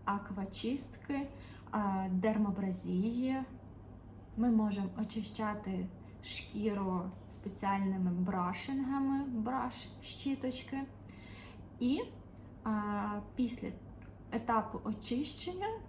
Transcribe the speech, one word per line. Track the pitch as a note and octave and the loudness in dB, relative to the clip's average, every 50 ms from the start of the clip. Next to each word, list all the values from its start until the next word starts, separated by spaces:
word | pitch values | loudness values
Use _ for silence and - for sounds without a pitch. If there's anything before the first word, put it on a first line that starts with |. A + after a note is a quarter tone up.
| - | 0
аквачистки, | - G3+ G3+ - - G3 G3 G3 G3 - - - A3+ C4 C#4+ - - - - - - C#4 | 0 0 0 -2 -4 -4 -4 -4 -4 -4 -2 0 0 0 0 -2 -8 -10 -12 -4 -2 -2
е, | C#4 C#4+ C#4 - - - - - - - - - G#3+ G#3 G3 F#3+ F#3+ F#3+ F#3+ | -2 -2 -4 -8 -12 -14 -14 -14 -16 -10 -2 0 2 2 4 2 2 2 2
дермабразії. | F#3 F#3 F#3 A3 G#3+ G#3 G#3+ G3+ F#3 G3 G3 F#3+ F3+ - - F3 F3+ F3+ G3 A#3 A#3 A#3+ B3+ C4 C4 C4 B3+ - - - - - - - - - - - - - - - - - - | 2 4 4 4 6 6 4 4 4 2 2 2 2 0 0 2 2 4 4 4 2 2 2 2 2 0 -2 -4 -8 -14 -14 -14 -14 -14 -14 -14 -14 -14 -14 -14 -14 -14 -14 -6 2
Ми | A3 A3+ B3 | 4 6 8
можемо | A3+ A3 G#3+ G#3 G3 G3+ G3 F3+ - - | 8 8 6 6 4 2 0 0 0 -2
очищати | G#3+ - - A3 G3+ - - - A3 G#3 G#3 G#3 - F#3+ F#3+ F3+ F3+ F#3 - - - - - - | -4 -2 -2 -4 -4 -4 -2 0 0 0 0 -2 -2 -2 0 0 -2 -2 -6 -10 -14 -14 -14 -10
шкіру | - - - - - - - G#3+ G#3 A3 G3+ G3 F#3+ F#3 F#3 F3+ F3+ F#3 - - - - | -2 0 0 0 0 -2 -4 0 2 2 2 2 2 2 2 2 0 -2 -6 -8 -12 -12
спеціальними | - - - G3 F#3 - - G3 G3 G3 G3 G3 F#3+ F#3+ F#3 F3+ | -12 -8 -6 -6 -4 0 2 2 4 4 4 4 4 4 4 4
брашингами, | F3 F3 F3+ F#3 F#3+ F#3 F3 F3+ F#3+ - - - C4+ C4+ C4+ C4 C4+ C#4 C#4 C4+ C#4 C4+ C#4+ | 4 4 2 2 4 2 2 2 0 -2 -2 -2 0 0 2 2 2 4 4 4 4 2 2
браш-щіточки. | C4+ B3 A3 G#3+ A#3+ B3+ C4 B3 B3+ - - - - - - - - - - - C#4 C4+ C4 - B3+ B3 - - - C#4 C4+ C#4 - - - - - - - - - - - - - - - - - - - | 0 0 0 0 2 2 0 0 0 -2 -6 -8 -8 -10 -10 -8 -8 -6 -2 0 0 0 2 0 -2 -2 -2 -4 -4 -4 -4 -4 -4 -8 -14 -14 -14 -14 -14 -14 -14 -14 -14 -14 -14 -14 -14 -14 -14 -4 0
І, | A#3+ B3 C#4 F4+ B4 - - - - - - - - - - - - | 2 2 4 2 0 -4 -6 -14 -14 -14 -14 -14 -14 -14 -14 -4 0
а, | A3 G#3+ G#3 G#3 G#3 G#3 G3+ G3+ G#3 G#3 G#3 G3+ - - | 0 2 2 2 2 0 0 0 0 -2 -2 -4 -4 0
після | - B3 A#3 - - - - - - - - - - - - - - - - | 2 2 2 2 -4 -4 -6 -6 -8 -10 -12 -12 -12 -14 -14 -14 -14 -10 -2
етапу | - A#3 - - A#3 A3 G#3+ - - - - | -2 -2 2 4 4 4 4 2 -4 -4 -2
очищення | G#3+ G#3 G3+ - - A#3+ B3+ D4+ - - - - F4+ F4+ F#4 G4+ A4 A4+ G#4+ A4 | -2 -2 -2 -2 0 0 0 2 2 2 2 2 2 0 -2 -2 -2 -2 -4 -6